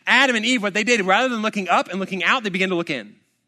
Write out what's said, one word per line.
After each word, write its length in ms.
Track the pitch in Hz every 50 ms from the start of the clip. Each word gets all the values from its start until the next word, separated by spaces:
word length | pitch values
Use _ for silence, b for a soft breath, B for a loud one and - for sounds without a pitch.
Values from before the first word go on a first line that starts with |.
| B
Adam 300 | 190 226 254 277 262 240
and 100 | 214 214
Eve, 160 | 247 254 226
what 120 | 202 202 170
they 100 | 208 214
did, 180 | 240 240 214
rather 280 | 180 185 190 226 262 254
than 120 | 240 214
looking 280 | 214 214 - 208 185 170
up 180 | 208 247 - -
and 100 | 180 196
looking 240 | 185 185 190 180 165
out, 200 | 190 247 269 214
they 60 | 196
began 200 | 175 185 190 190
to 60 | 180
look 140 | 170 170 -
in. 260 | 143 117 101 104 - _ _ _ _ _ _